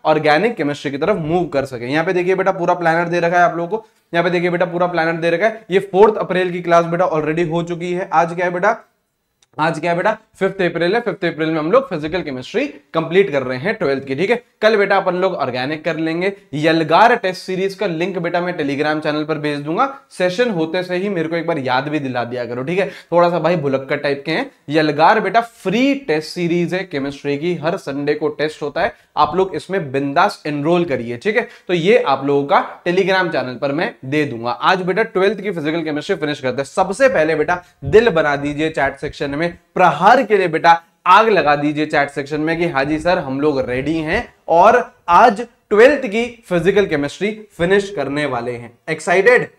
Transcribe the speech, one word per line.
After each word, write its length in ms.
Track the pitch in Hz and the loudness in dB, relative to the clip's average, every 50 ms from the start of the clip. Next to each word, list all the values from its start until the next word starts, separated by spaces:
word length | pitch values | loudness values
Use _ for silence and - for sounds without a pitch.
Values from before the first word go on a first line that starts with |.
| - | 0
ऑर्गेनिक 520 | 156 156 151 143 151 147 160 202 240 233 | 0 2 2 4 2 2 4 2 0 -2
केमिस्ट्री 340 | - 147 143 147 - - 143 | -2 -4 -4 -4 -4 -6 -6
की 80 | 135 135 | -4 -2
तरफ 180 | 156 190 214 180 | 0 0 0 -2
मूव 280 | 151 151 170 180 175 | 0 0 0 0 0
कर 180 | 151 - 135 123 | 0 -2 -2 -2
सके। 220 | - 131 113 120 | -2 -8 -8 -6
यहाँ 180 | 123 143 160 165 | -2 -2 0 0
पे 80 | 185 | 0
देखिए 220 | 180 180 180 185 190 | 0 0 0 0 0
बेटा, 180 | 185 190 196 | 0 0 0
पूरा 220 | 190 165 170 175 180 | 0 0 0 0 0
प्लानर 340 | 170 170 165 165 170 175 170 | 0 2 2 2 2 0 0
दे 120 | 175 175 | 0 0
रखा 160 | 170 170 180 | 0 2 4
है 80 | 175 175 | 4 4
आप 120 | 160 156 | 4 2
लोगों 220 | 170 170 170 208 220 | -2 -4 -4 -6 -8
को, 80 | - _ _ _ _ - | -8 _ _ _ _ -4
यहाँ 120 | 170 170 170 | -2 0 0
पे 60 | 185 | 2
देखिए 200 | 175 196 175 175 | 0 0 0 0
बेटा, 140 | 170 175 185 | 0 0 -2
पूरा 220 | 165 170 175 180 | -2 0 -2 -2
प्लानर 340 | 175 170 165 160 165 165 160 | 0 0 0 0 0 -2 0
दे 100 | 160 170 | 0 0
रखा 160 | 175 165 208 | 0 2 0
है। 200 | 226 214 - - - | 0 -2 -4 -8 -2
ये 80 | 175 196 190 - | 0 0 0 0
फोर्थ 240 | - 185 214 220 214 | 4 6 6 6 6
अप्रैल 340 | 196 160 160 185 185 185 180 | 0 -4 -2 -2 -2 -2 -2
की 80 | 175 180 | -4 -6
क्लास 220 | 170 170 170 170 170 | 0 4 4 4 4
बेटा 260 | 165 175 170 185 - | 4 0 0 0 0
already 400 | 160 156 147 151 160 165 175 156 | 0 0 0 0 0 0 0 0
हो 120 | 160 170 | 0 -4
चुकी 300 | 165 170 175 160 170 175 | -4 -4 -6 -6 -4 -4
है। 160 | 175 180 190 180 | -4 -4 -4 0
आज 220 | 156 160 170 170 170 | 2 2 2 2 0
क्या 100 | 170 180 | -2 -2
है 80 | 180 | -2
बेटा, 200 | 175 180 196 214 226 - - _ _ _ _ _ _ _ _ _ _ _ _ _ - 147 | -2 0 0 0 0 0 -6 _ _ _ _ _ _ _ _ _ _ _ _ _ -6 -2
आज 200 | 156 170 160 156 | -2 -2 -2 -2
क्या 100 | 156 175 | -2 -2
है 60 | 170 | -2
बेटा, 200 | 175 185 214 214 - _ _ _ - | 0 0 0 -2 -2 _ _ _ -2
फिफ्थ 240 | 190 190 190 - | -2 -2 0 0
अप्रैल 320 | 180 170 160 160 170 175 208 | -2 -2 0 0 0 2 0
है, 60 | 233 | 0
फिफ्थ 240 | 226 208 170 - 175 | 0 -2 -4 -2 -4
अप्रैल 260 | 170 143 147 160 160 | -4 -2 -2 -2 -2
में 80 | 160 156 | 0 -2
हम 120 | 151 165 | 0 2
लोग 160 | 208 269 269 - | 2 2 2 2
फिजिकल 340 | 185 151 147 156 175 180 | -8 -6 -6 -4 -6 -6
केमिस्ट्री 440 | 151 147 131 127 123 - - 233 285 285 - - _ _ - | -6 -6 -8 -10 -10 -6 -4 -4 -4 -4 -8 -14 _ _ -4
कंप्लीट 360 | 165 160 - 170 196 196 196 | -4 -4 2 2 2 2 4
कर 100 | - 185 | 0 -2
रहे 160 | 175 127 127 127 | -2 -2 -6 -4
हैं 160 | 151 202 214 | -4 -4 -4
ट्वेल्थ 300 | - 170 139 139 135 135 | -2 -2 -2 -2 -2 -4
की, 100 | 135 135 | -6 -4
ठीक 160 | 139 185 202 | -4 0 0
है। 120 | 233 - _ _ _ - | 0 -2 _ _ _ 0
कल 140 | 214 214 226 | 2 2 4
बेटा 200 | 202 202 190 202 | 4 2 2 2
अपन 180 | 190 180 185 175 | 2 2 0 -2
लोग 200 | 180 185 190 175 | 0 0 -2 0
ऑर्गेनिक 500 | 120 131 127 120 127 127 143 160 156 - | -2 -4 -4 -2 -4 -4 -4 -6 -6 -4
कर 120 | 175 160 | -4 -4
लेंगे। 360 | 156 160 160 160 175 185 202 196 - _ - 139 | -2 -4 -4 -2 -2 -2 -4 -4 -6 _ -10 -6
यलगार 600 | 151 151 165 160 165 160 143 160 185 220 247 247 | 0 2 2 2 2 2 4 4 6 6 6 4
टेस्ट 260 | - - 185 180 - | 2 0 -4 -6 -6
सीरीज 320 | - - 185 180 190 190 190 | -8 -6 -4 -2 -2 -4 -4
का 120 | - 214 | -4 -4
लिंक 320 | 190 165 160 175 196 175 185 | -4 -2 -2 -4 -4 -4 -4
बेटा 220 | 170 170 170 175 | -4 -2 -2 -2
मैं 160 | 175 180 175 | -2 -2 -4
Telegram 460 | 175 147 139 143 135 151 151 156 156 | -4 -2 -2 -2 -2 0 -2 -2 -2
चैनल 220 | 156 156 147 151 151 | -2 -2 -2 -2 -2
पर 140 | 156 156 151 | -4 -4 -4
भेज 200 | 147 151 147 143 | -2 -4 -4 -4
दूंगा, 280 | 143 151 165 214 269 269 269 - _ _ | -4 -4 -2 -2 -2 -2 -4 -12 _ _
सेशन 400 | - - 185 180 180 208 247 240 | -6 -2 -2 -2 0 0 -2 0
होते 320 | 196 165 160 160 160 185 | 0 -2 -2 -2 -2 -4
से 140 | 180 175 180 | -4 -2 -4
ही 120 | 180 190 208 | -2 -2 -2
मेरे 200 | 196 165 156 156 | -2 -2 -4 -2
को 80 | 170 | -4
एक 100 | 170 160 | -4 -2
बार 120 | 170 165 143 | -2 -4 -4
याद 300 | 127 127 127 131 143 151 | -2 -2 -2 -2 -2 -2
भी 100 | 151 151 | -4 -4
दिला 260 | 139 131 123 123 113 | -4 -4 -4 -4 -4
दिया 200 | 117 123 123 120 | -4 -6 -6 -6
करो, 200 | 113 120 123 135 | -6 -6 -6 -6
ठीक 140 | 160 175 196 | -4 -2 -2
है। 100 | 185 196 - - - - | -2 -2 -4 -14 -8 -2
थोड़ा 160 | 170 175 175 175 | 2 2 2 2
सा 80 | 175 165 | 2 0
भाई 180 | - 160 180 | 0 0 0
भुलक्कड़ 420 | 165 143 139 131 135 135 - 147 143 | 0 0 -2 -2 -2 -2 -2 -6 -2
टाइप 240 | - 143 139 139 - | -2 -2 -4 -2 -4
के 60 | 160 | -4
हैं। 180 | 160 220 277 269 _ _ _ - | -4 -4 -4 -6 _ _ _ -2
यलगार 500 | 147 160 156 147 131 143 160 185 220 220 | 0 2 2 2 2 4 4 6 6 4
बेटा 200 | 185 190 180 233 | 2 2 2 0
फ्री 540 | 226 - _ - - 190 185 233 262 277 269 277 - | 0 0 _ -8 -4 -2 0 2 2 2 0 -2 -2
टेस्ट 220 | - 151 156 156 - | -2 -2 -2 -2 -6
सीरीज 460 | - 185 175 165 175 175 175 151 175 | -6 -4 -2 0 0 0 0 0 -2
है 80 | 185 185 | -4 -6
केमिस्ट्री 520 | 185 151 139 135 143 139 - - 143 143 143 | -4 -6 -6 -6 -6 -8 -6 -4 -4 -4 -2
की, 160 | 160 180 175 | -2 -4 -4
हर 220 | 147 143 165 196 | -2 -2 -4 -4
संडे 380 | 180 - 147 135 143 143 147 156 | -4 -6 -8 -8 -4 -2 -2 -2
को 140 | 151 156 147 | 0 -2 -4
टेस्ट 320 | 147 - 147 156 - - | -2 -2 -4 -4 -4 -6
होता 200 | 156 143 - 160 | -8 -6 -4 -2
है, 100 | 185 233 - _ _ _ - | -2 -2 -4 _ _ _ 0
आप 200 | - 151 147 160 | 0 0 2 2
लोग 180 | 185 190 190 151 | 0 0 0 -2
इसमें 340 | 156 - - 190 196 160 131 | -8 -8 -4 -4 -4 -4 -2
बिंदास 500 | 127 139 143 139 139 170 190 208 - - - | -4 -2 -2 0 2 2 2 2 0 -4 -8
एनरोल 380 | 151 147 143 143 165 175 175 170 | -6 -6 -2 0 0 2 0 0
करिए, 320 | - 131 117 117 117 120 | 0 -2 -4 -4 -6 -10
ठीक 200 | 120 - 202 214 | -6 -4 -2 -2
है। 120 | 240 214 - - - _ - | -2 -2 -4 -12 -20 _ -4
तो 60 | 180 | -4
ये 280 | 170 156 190 - - 165 | 0 2 4 4 4 4
आप 220 | 147 135 131 139 | 2 0 0 0
लोगों 180 | 143 143 143 139 | 0 0 0 2
का 360 | 143 190 226 - - - - - | 2 2 2 2 -2 -10 -8 -4
Telegram 480 | 175 175 190 190 190 190 190 185 170 | -2 0 2 2 2 2 0 0 0
चैनल 260 | 143 135 123 127 123 117 | -2 -4 -4 -4 -6 -4
पर 100 | 143 139 | -4 -2
मैं 220 | 139 160 196 240 233 _ - | -2 -2 -4 -4 -6 _ -8
दे 180 | 131 143 151 147 | -4 -2 -2 -2
दूंगा। 260 | 127 117 113 117 120 | -2 -4 -6 -6 -6
आज 320 | 123 - 147 165 190 185 | -6 0 2 2 2 2
बेटा 200 | 185 175 185 208 226 | 0 -2 0 0 -2
ट्वेल्थ 360 | 220 - 185 190 202 220 185 | 0 0 0 0 0 0 -2
की 100 | 185 208 | -6 -8
फिजिकल 320 | 180 170 143 156 156 170 | -6 -4 -4 -4 -4 -4
केमिस्ट्री 340 | 156 160 143 151 143 - 196 | -4 -4 -6 -6 -4 -4 -4
फिनिश 240 | 160 208 190 147 - | -4 -4 -6 -6 -4
करते 220 | 131 127 120 131 | -4 -4 -4 -4
हैं। 40 | 139 | -6
सबसे 420 | - - 196 185 180 196 - 269 247 | -6 -2 -2 -2 -2 0 0 0 0
पहले 260 | 190 170 156 160 160 | 2 0 0 0 0
बेटा 280 | 151 151 175 180 165 - _ _ _ 139 | -2 0 -2 -2 -4 -6 _ _ _ -6
दिल 240 | 139 170 214 240 233 | 4 4 4 4 6
बना 260 | 165 165 147 147 143 | 2 2 0 0 0
दीजिए 340 | 143 143 147 147 143 156 160 | -2 -4 -6 -4 -2 -4 -2
चैट 260 | 156 156 139 139 135 | 0 0 -2 -2 -2
सेक्शन 340 | - 156 139 - - 151 143 | -6 -12 -12 -8 -6 -6 -6
में। 140 | 143 147 170 175 | -4 -4 -4 -4
प्रहार 760 | 175 - _ _ - 180 180 165 147 147 180 208 247 269 | -6 -8 _ _ 0 4 4 4 4 4 4 4 4 4
के 160 | 247 196 214 190 | 2 2 2 2
लिए 100 | 185 170 | 2 2
बेटा 340 | 156 156 147 170 165 - - _ _ _ - | 0 2 4 4 4 4 2 _ _ _ 4
आग 220 | 175 185 208 226 220 | 6 6 6 6 6
लगा 280 | 202 170 143 147 147 | 4 4 4 4 2
दीजिए 300 | 143 147 147 147 151 156 | 2 2 -2 0 -2 -2
चैट 240 | 151 156 147 143 139 | 0 0 0 0 0
सेक्शन 300 | - 147 135 131 156 151 | -2 -8 -8 -6 -4 -4
में 180 | 156 160 165 165 | -2 -2 -2 0
कि 100 | 170 165 | -2 -2
हाँ 160 | 139 135 139 | -2 -2 -2
जी 140 | 147 156 151 | -2 -2 -2
सर, 200 | 160 175 185 180 | 0 0 0 0
हम 220 | 143 135 131 139 | -2 -4 -4 0
लोग 200 | 147 151 139 131 | 0 0 0 0
रेडी 360 | 120 117 123 131 139 147 165 | -2 -2 -4 -4 -2 -2 -4
हैं 380 | 165 151 156 180 233 240 - _ _ - - | -4 -2 -2 -4 -4 -4 -6 _ _ -4 0
और 480 | 165 170 185 220 247 240 233 - _ _ - 170 | 4 6 6 6 6 4 0 -2 _ _ -2 4
आज 380 | 175 185 233 254 208 208 240 - _ _ _ - | 6 8 8 6 4 2 -6 -10 _ _ _ 0
ट्वेल्थ 360 | 214 202 233 277 302 277 262 | 4 6 6 6 6 4 -2
की 380 | 208 190 226 240 240 240 - _ - | -4 -2 -2 -2 -4 -6 -14 _ -2
फिजिकल 380 | 180 170 156 190 190 208 196 | -2 0 2 2 4 4 2
केमिस्ट्री 440 | 180 160 143 143 143 - - 185 214 214 214 214 _ _ - | 2 0 -2 -2 -4 -4 -4 -4 -4 -4 -6 -14 _ _ -2
फिनिश 320 | 175 185 196 202 196 - | 0 2 2 2 2 -2
करने 360 | - 147 143 139 143 151 151 | -6 -6 -4 -4 -2 -4 -2
वाले 260 | 139 127 120 120 123 | -2 -4 -4 -4 -6
हैं। 260 | 120 117 120 113 - _ - 156 | -8 -8 -12 -16 -20 _ -8 -8
एक्साइटेड? 600 | 156 - - 196 175 185 196 240 247 - - - _ | -8 -6 -2 2 2 4 6 6 4 4 2 -2 _